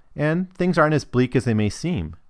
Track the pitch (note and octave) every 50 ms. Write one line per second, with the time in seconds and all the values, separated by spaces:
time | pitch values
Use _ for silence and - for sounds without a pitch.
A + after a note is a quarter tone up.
0 | - - - C#3+ D3 D#3 D#3+ F3+ F#3 F3+ - - F3 F#3 F#3 F3 D3+ D3+ D#3 C#3
1 | - - - B2 B2+ B2 - C3 - B2 A2 G#2+ G#2+ G2+ - - - E3 F3+ G2
2 | D#2+ D2+ E2 - -